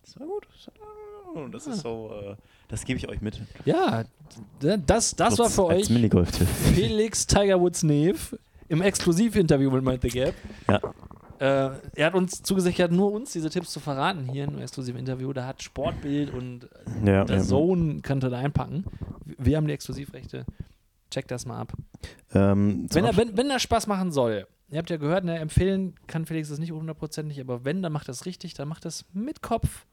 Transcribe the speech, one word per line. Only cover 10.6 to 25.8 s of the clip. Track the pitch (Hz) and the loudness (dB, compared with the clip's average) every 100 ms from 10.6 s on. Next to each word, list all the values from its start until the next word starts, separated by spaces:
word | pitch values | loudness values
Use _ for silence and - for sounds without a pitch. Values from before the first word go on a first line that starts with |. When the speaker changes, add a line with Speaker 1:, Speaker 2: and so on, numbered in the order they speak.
| - | 2
Speaker 1:
Ja. | 104 - - - - - - | 2 0 -12 -20 -20 -20 -2
Speaker 2:
Äh, | 135 139 135 135 - - | 2 2 0 -4 -12 0
er | 156 | 2
hat | 185 | 2
uns | 180 - | 0 -4
zugesichert, | - 190 180 175 180 | -2 2 2 2 2
nur | 175 202 | 4 4
uns | 208 269 | 0 -6
diese | 170 156 | -6 -4
Tipps | 180 170 | -4 -6
zu | 156 | -10
verraten | 151 135 160 185 127 | -6 -2 -2 -2 -6
hier | 139 143 | -4 -4
im | 143 | -6
Exklusivinterview. | 127 - 127 123 127 127 131 | -10 -8 -8 -6 -6 -6 -6
Da | 139 123 | -6 -8
hat | 135 | -10
Sportbild | - - 151 - 143 143 143 | -12 -6 -4 -4 -4 -2 -2
und | 123 127 123 - - - 107 | -6 -10 -12 -18 -18 -10 0
Speaker 1:
Ja, | 104 98 98 | 4 4 4
Speaker 2:
der | 98 | 2
Speaker 1:
ja. | |
Speaker 2:
Zone | 87 135 170 185 160 78 | 4 4 4 4 2 -2
könnte | - 139 131 | -2 -2 0
da | 123 | -2
einpacken. | 143 143 127 135 196 - - - 151 | -2 -2 -2 -6 -8 -10 -12 -12 -14
Wir | - 127 151 | 0 2 4
haben | 151 | 2
die | |
Exklusivrechte. | 143 - 139 139 131 127 131 123 - - _ _ _ _ | -2 -8 -10 -10 -14 -14 -10 -12 -12 -18 _ _ _ _
Checkt | - - | -8 -6
das | 123 120 | -8 -6
mal | 117 | -8
ab. | 117 - - - - - _ | -8 -10 -14 -18 -18 -18 _
Speaker 1:
Ähm, | 98 98 101 101 101 120 | 4 4 4 2 0 0
zum | 156 | 2
Speaker 2:
Wenn | 226 | 4
er, | |
Speaker 1:
Absch- | 190 | 4
Speaker 2:
wenn, | 233 208 | 2 0
wenn | 277 | 0
das | 254 | 0
Spaß | - 233 220 | 0 0 0
machen | 196 185 | -2 0
soll, | 143 117 107 95 _ _ | 2 2 0 -6 _ _
ihr | 147 | -8
habt | 165 | -4
ja | 165 | -4
gehört, | 147 185 175 | 0 0 0
ne, | 165 | -4
empfehlen | 156 - 185 190 | -4 -2 -2 -2